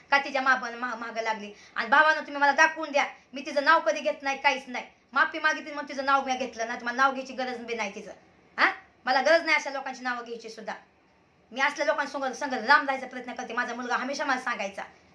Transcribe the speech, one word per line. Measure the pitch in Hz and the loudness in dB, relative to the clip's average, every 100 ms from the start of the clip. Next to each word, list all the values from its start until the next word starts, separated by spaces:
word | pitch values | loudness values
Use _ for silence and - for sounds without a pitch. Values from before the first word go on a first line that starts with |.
| - | 2
का | 277 | 2
तिच्या | 302 262 | 2 0
माप-, | 262 254 240 233 | 2 2 0 -6
मा-, | 247 226 | -6 -6
मागं | 226 220 | -6 -4
लागली? | 220 196 208 - - - | -4 -4 -8 -14 -10 -8
आणि | 226 | 4
भावानं | 277 311 311 | 6 6 4
तुम्ही | 294 285 | -2 2
मला | 285 | 4
दाखवून | 277 320 320 311 | 6 4 4 0
द्या, | 269 - - _ | 0 0 -4 _
मी | 262 | -10
तिचं | 285 285 | -4 0
नाव | 277 330 | 4 4
कधी | 330 294 | 4 0
घेत | 285 285 | -2 -2
नाही, | 277 269 | -4 0
काहीच | 285 262 254 | 0 0 -4
नाही. | 247 - _ _ | -10 -10 _ _
माफी | 262 285 - | 0 0 2
मागितली | 311 302 277 | 0 0 -6
म्हणून | 294 277 | -10 -8
तिचं | 277 269 | -4 2
नाव | 277 262 | 2 2
मी | |
घेतलं | 254 247 226 226 | -2 -4 -6 -6
नाही, | 240 | -4
तुम्हाला | 240 240 | -4 2
नाव | 269 | 2
घ्यायची | 262 262 | 2 -6
गरज | 233 254 233 | -6 -6 -6
बी | 233 | -6
नाही | 233 202 - | -4 -6 -8
तिचं. | - - _ _ _ - | -14 -18 _ _ _ 2
हा? | 339 - - _ 247 | 2 2 -12 _ 0
मला | 269 | 2
गरज | 262 330 | 6 4
नाही | 320 302 | 4 0
अशा | 294 | 0
लोकांची | 269 262 247 | -6 -8 -8
नावं | 254 240 | -6 -6
घ्यायची | 233 226 220 | -8 -12 -12
सुद्धा. | 220 196 - - _ _ _ _ _ _ | -12 -12 -12 -16 _ _ _ _ _ _
मी | 240 | -2
असल्या | 285 285 294 | 0 2 0
लोकांसंग, | 311 277 285 269 | 0 -2 -4 -4
संग | - 285 | -4 -4
लांब | 247 220 294 277 | -2 4 4 4
जायचा | 262 247 | -4 -6
प्रयत्न | 247 247 | -10 -10
करते. | 240 233 | -10 -6
माझा | 240 233 | -4 -4
मुलगा | 240 240 226 | -6 -2 -2
हमेशा | 254 285 294 | -2 -2 -2
मला | 254 | -2
सांगायचा | 254 220 196 196 - _ _ | -2 -4 -6 -8 -12 _ _